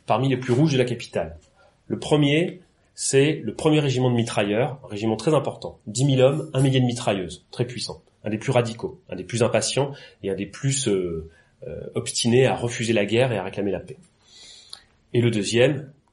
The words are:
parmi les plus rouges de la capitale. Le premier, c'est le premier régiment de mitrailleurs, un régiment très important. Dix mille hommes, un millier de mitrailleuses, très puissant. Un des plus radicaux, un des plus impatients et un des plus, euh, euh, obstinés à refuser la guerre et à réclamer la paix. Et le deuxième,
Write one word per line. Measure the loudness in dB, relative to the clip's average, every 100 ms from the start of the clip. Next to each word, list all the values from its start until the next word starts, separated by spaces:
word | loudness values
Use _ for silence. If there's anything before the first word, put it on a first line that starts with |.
| 0
parmi | 2 2
les | 0
plus | 2
rouges | 2 4
de | 4
la |
capitale. | 0 -2 -6 -4 -6 -8 _ _ _ _ -8
Le | -8
premier, | 0 2 4 2 0 -6 -18 _ _
c'est | -8 0 4 4 2
le | -6
premier | -2 2 2
régiment | 2 2 2
de |
mitrailleurs, | 2 0 0 0 0 -2 -4
un | -12
régiment | -6 -2 -2
très | 2
important. | 0 0 -6 -12 -14 -10
Dix | -2
mille | 2 6
hommes, | 4 4 -2
un | 0
millier | 2 4
de | 2
mitrailleuses, | 0 -2 -2 -4 -10 _
très | -6
puissant. | -6 -6 -10 -12 _ _
Un | -6
des | -4
plus | 0
radicaux, | 0 0 -4 -10 -10 -14
un | -12
des |
plus | -8 0
impatients | 2 2 0 -2 -2 -6 -18 -12
et | -6
un | -6
des | -6
plus, | -6 -4 -2 0
euh, | 0 -2 -6 -10 -16 _ _ -14
euh, | -12 -8 -8
obstinés | -6 -2 2 4 4
à |
refuser | 2 -4 -4 -2
la | 0
guerre | 2 2 0
et | 0
à |
réclamer | -6 -4 -4
la | -4
paix. | -8 -16 -20 _ _ -20 -20 -20 -20 -20 _ _ _
Et | 2
le | 2
deuxième, | 2 2 4 4 4 -6 -18 _